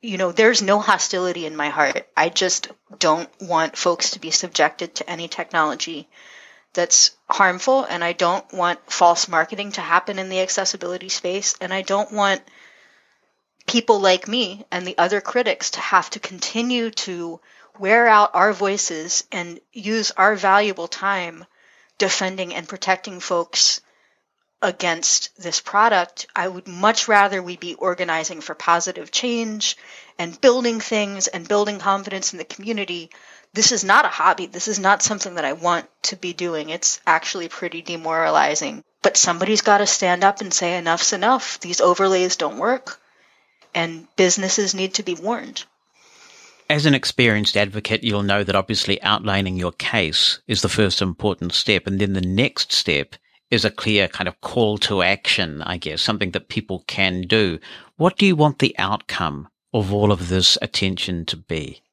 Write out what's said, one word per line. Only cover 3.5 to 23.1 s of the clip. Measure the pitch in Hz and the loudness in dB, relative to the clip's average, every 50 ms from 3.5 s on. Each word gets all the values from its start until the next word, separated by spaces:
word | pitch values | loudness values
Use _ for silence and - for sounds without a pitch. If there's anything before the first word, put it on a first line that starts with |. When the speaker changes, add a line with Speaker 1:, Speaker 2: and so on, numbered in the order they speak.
| 175 160 160 156 - | 0 0 0 0 -4
Speaker 1:
folks | - - 180 170 175 - - | -2 -2 -2 0 0 -2 -4
to | - 190 | -4 -6
be | - 160 | -8 -4
subjected | 156 - - 180 _ - 160 151 - - 175 170 _ | -2 -2 -2 -2 _ 0 0 0 0 -4 -12 -10 _
to | - 151 - | -10 -8 -8
any | 175 165 170 165 | -8 -10 -10 -12
technology | - - 170 - - 170 156 151 131 - - - 165 147 - _ _ - - - - - - - - _ _ _ _ | -8 -10 -10 -4 0 0 0 0 0 -4 -6 -8 -8 -12 -14 _ _ -20 -20 -20 -20 -20 -20 -20 -20 _ _ _ _
that's | - 175 170 - - - - - _ _ _ | -2 0 2 4 4 4 4 2 _ _ _
harmful, | - - 196 185 180 185 - - 262 269 262 | 2 4 4 4 4 2 2 2 2 2 2
and | - - 175 170 | 0 -4 -2 -2
I | 170 175 | -2 0
don't | 170 185 170 180 196 - _ | 0 2 2 2 0 -4 _
want | - 185 175 175 175 170 _ - | -4 -2 0 0 0 -2 _ -10
false | - - 190 170 170 165 - - | 0 4 6 6 6 4 0 0
marketing | 175 160 165 - - 196 202 202 196 | 2 0 0 0 -4 -10 -8 -8 -8
to | - - | -10 -2
happen | 156 170 180 185 - 202 190 | 2 2 2 2 0 -8 -8
in | 190 190 | -6 -4
the | 190 185 | -2 -2
accessibility | 185 185 - - 190 185 - 190 185 180 180 185 180 190 | 0 0 0 -2 -2 -2 -4 -4 -6 -8 -8 -8 -8 -8
space, | - - - 175 180 196 202 - - - | -8 -6 -4 -4 -4 -2 -2 -4 -4 -4
and | 185 175 | -6 -6
I | 185 196 190 | -6 -6 -2
don't | - 196 196 214 208 214 | -2 0 -2 -2 -2 -2
want | 208 202 196 196 190 - _ _ - - - _ _ _ _ _ _ _ _ _ _ _ _ _ _ _ _ _ _ _ | 0 2 2 2 -2 -4 _ _ -20 -20 -20 _ _ _ _ _ _ _ _ _ _ _ _ _ _ _ _ _ _ _
people | - - 240 226 - 226 202 | -2 -2 -2 4 4 2 4
like | 196 190 185 185 185 | 6 4 4 4 2
me | - 214 247 240 185 185 202 220 _ - | -4 -4 -4 -4 -4 -6 -12 -12 _ -8
and | 180 180 | -6 -6
the | 180 185 | -6 0
other | - 175 185 202 202 | 2 2 2 2 -2
critics | 196 - - 247 247 - 185 - - - - | -2 -2 -2 0 0 0 -2 -2 -4 -8 -6
to | - | -6
have | - - - 185 170 - | -6 2 2 2 2 2
to | - 208 | -10 -10
continue | - - 190 180 - - - 226 233 247 247 247 233 226 | -10 -12 -10 -8 -10 -6 -4 -4 -2 -2 -2 -2 -2 -4
to | 214 - - - 185 175 170 170 165 170 _ _ _ _ - _ _ - | -4 -6 -8 -6 -8 -8 -8 -8 -10 -12 _ _ _ _ -20 _ _ -6
wear | 202 190 214 233 240 233 | 2 4 4 6 6 8
out | 220 208 208 202 - | 8 8 6 6 4
our | 175 185 214 202 | 4 4 4 2
voices | 180 202 196 196 202 - - 170 156 160 170 - - - _ | 0 -2 -2 0 -2 -2 -4 -4 -6 -6 -4 -4 -4 -4 _
and | - 196 175 170 170 - _ _ _ | -8 -8 -8 -8 -12 -16 _ _ _
use | 247 196 208 220 226 214 - - | -10 -6 -2 -2 -2 -2 -2 0
our | - 190 202 214 | 4 4 4 4
valuable | 196 190 196 190 202 208 208 190 - 165 170 | 2 2 4 4 4 4 2 -2 -6 -8 -8
time | - - - 196 196 190 180 170 165 165 175 _ _ _ _ _ _ _ _ _ _ _ | -8 -6 -4 -2 -2 -2 -4 -8 -12 -16 -20 _ _ _ _ _ _ _ _ _ _ _
defending | 208 190 175 - 196 185 190 190 185 175 175 | -2 -2 0 -2 -2 -4 -4 -6 -8 -8 -8
and | - 165 | -10 -10
protecting | - - 185 - - 190 185 - 214 | -12 -12 -10 0 0 0 0 0 -12